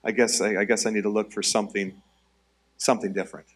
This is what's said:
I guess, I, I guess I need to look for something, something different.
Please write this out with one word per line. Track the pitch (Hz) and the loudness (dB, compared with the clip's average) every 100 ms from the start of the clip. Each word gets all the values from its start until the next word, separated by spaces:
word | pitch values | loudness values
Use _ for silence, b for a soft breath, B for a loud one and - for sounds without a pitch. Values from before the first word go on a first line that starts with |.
I | 113 | -2
guess, | 110 113 - | 2 2 4
I, | 104 95 | 2 2
I | |
guess | 101 110 117 | 2 2 2
I | |
need | 107 | 0
to | 104 | 0
look | 107 107 | 0 -2
for | - | -4
something, | 95 113 104 101 95 - _ _ _ _ _ _ _ _ | 0 0 -2 -4 -4 -8 _ _ _ _ _ _ _ _
something | - 117 98 | 0 0 0
different. | 98 90 80 _ | -4 -6 -10 _